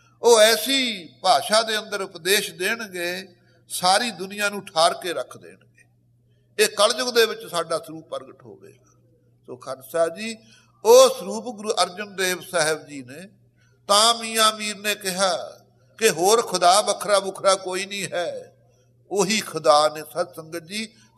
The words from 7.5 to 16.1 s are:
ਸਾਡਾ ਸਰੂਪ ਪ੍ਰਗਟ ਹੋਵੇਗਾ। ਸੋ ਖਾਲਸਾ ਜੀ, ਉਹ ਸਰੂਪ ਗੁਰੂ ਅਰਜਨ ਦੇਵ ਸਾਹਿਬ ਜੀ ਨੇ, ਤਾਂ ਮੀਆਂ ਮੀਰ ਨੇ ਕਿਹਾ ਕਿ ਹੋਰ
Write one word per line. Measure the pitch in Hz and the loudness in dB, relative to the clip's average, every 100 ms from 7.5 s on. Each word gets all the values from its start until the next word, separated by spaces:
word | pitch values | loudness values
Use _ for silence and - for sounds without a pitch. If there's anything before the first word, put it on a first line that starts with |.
ਸਾਡਾ | 170 165 160 | -6 -4 -6
ਸਰੂਪ | 156 160 - | -8 -18 -12
ਪ੍ਰਗਟ | 135 127 - | -14 -14 -20
ਹੋਵੇਗਾ। | 123 - 80 _ _ _ _ _ _ _ - | -20 -20 -20 _ _ _ _ _ _ _ -18
ਸੋ | 123 | -16
ਖਾਲਸਾ | 135 131 - 165 165 | -12 -14 -8 -2 -2
ਜੀ, | 175 220 220 _ _ _ _ 208 | -2 -10 -12 _ _ _ _ 8
ਉਹ | 247 262 | 10 8
ਸਰੂਪ | - 185 214 220 | 4 -8 -8 -8
ਗੁਰੂ | 208 214 | -10 -6
ਅਰਜਨ | - 185 180 208 190 | -2 -2 -4 -12 -4
ਦੇਵ | 185 180 | -4 -4
ਸਾਹਿਬ | - 175 156 156 143 | -6 -2 -2 -2 -8
ਜੀ | 147 | -16
ਨੇ, | 123 143 196 _ _ _ _ _ - | -16 -20 -20 _ _ _ _ _ 0
ਤਾਂ | 202 226 226 | 4 4 2
ਮੀਆਂ | 226 220 220 | -4 2 2
ਮੀਰ | 214 214 196 | 0 -8 -6
ਨੇ | 202 208 | -6 -6
ਕਿਹਾ | 190 180 196 156 90 - _ _ _ - | -6 -2 -2 -2 -8 -16 _ _ _ 0
ਕਿ | |
ਹੋਰ | 220 | 0